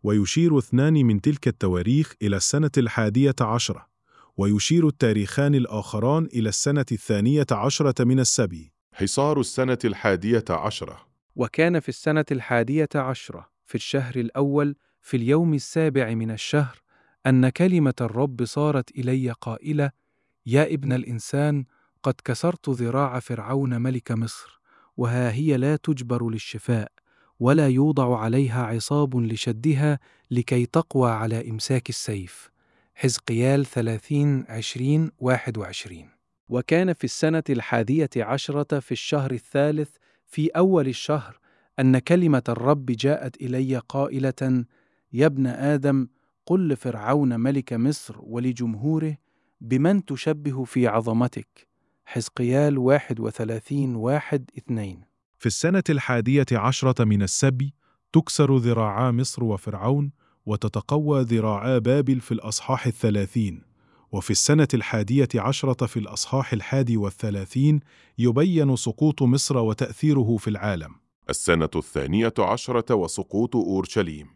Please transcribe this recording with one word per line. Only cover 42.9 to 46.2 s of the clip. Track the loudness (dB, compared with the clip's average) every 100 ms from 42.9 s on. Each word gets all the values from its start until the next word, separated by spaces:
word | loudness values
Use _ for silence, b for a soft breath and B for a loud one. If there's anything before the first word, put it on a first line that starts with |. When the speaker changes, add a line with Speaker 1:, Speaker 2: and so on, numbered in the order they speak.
| -2 0 0 -6 -10
Speaker 3:
إلي | -6 -4 -2 -4 -4
قائلة: | -4 -4 -2 -4 -2 0 0 -2 _ _ _ _
"يا | 2 2
ابن | 4 -2
آدم، | 0 0 0 2 0 0 _